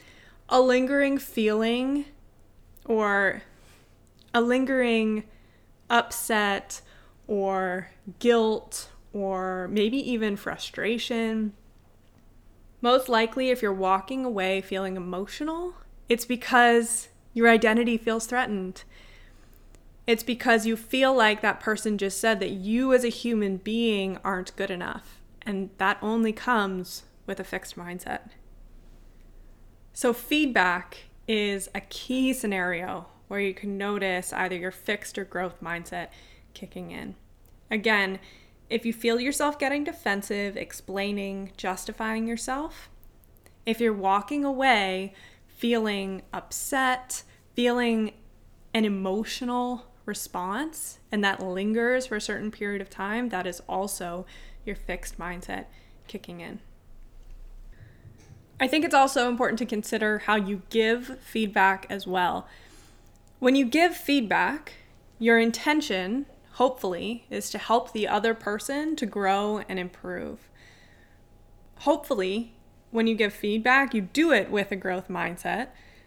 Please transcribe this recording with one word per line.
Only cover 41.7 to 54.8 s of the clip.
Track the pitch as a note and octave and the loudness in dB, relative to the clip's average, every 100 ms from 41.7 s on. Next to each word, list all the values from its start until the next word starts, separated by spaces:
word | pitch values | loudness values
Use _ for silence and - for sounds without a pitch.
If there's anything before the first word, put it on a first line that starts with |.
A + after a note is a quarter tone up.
| F3+ - G#3+ A3 A3 A3+ | -6 -8 -6 -4 -2 -2
yourself, | A#3 - C4 D#4+ - - - - - - - - - - | -4 -4 -4 -6 -10 -20 -20 -20 -20 -20 -20 -20 -10 -4
if | A3 | 0
you're | A#3 | 2
walking | G#3 F#3+ G3 - D4 | 2 2 2 2 -2
away | C#4 C4 C4+ A3 F#3+ F#3 G3 - - - - | -2 2 4 4 4 -2 -6 -10 -20 -20 -20
feeling | - A#3+ A#3 A3 G3+ G3 F#3+ - | -4 0 2 0 -2 -4 -8 -8
upset, | F#3 - - - C4+ C4 B3+ B3+ - - - _ | -10 -8 -10 -4 0 2 0 -4 -12 -12 -20 _
feeling | - A#3+ A#3+ A#3+ A3+ G#3+ - - - - - - | 0 2 2 2 2 0 -6 -20 -20 -20 -20 -6
an | A3+ | 0
emotional | G#3+ G3 F#3+ G3 A3 - B3 B3 B3 B3 - - - | 0 0 -2 -2 -4 -6 -4 -2 -2 -6 -12 -16 -10
response, | G#3 - F3+ F3+ G#3 D#4 - - - - | -8 -8 -6 -4 -4 -6 -8 -12 -14 -6
and | G#3 | 0
that | G3+ G3 | 2 0
lingers | F#3+ F#3 G#3 A3 A#3 B3+ B3+ | -4 -2 0 2 2 0 0
for | G#3+ | -6
a | |
certain | G#3+ G#3 G#3+ | -4 -6 -6
period | - G#3 G3+ | -6 -6 -6
of | G3 | -8
time, | - G3 A3 B3 | -8 -4 -2 -2
that | F#3+ F3+ | -2 -4
is | F3 - | -8 -6
also | F#3 G3 - F3 F3 F#3+ - - - | -4 -4 -4 -8 -8 -12 -16 -18 -14
your | - | -10
fixed | G3 | -10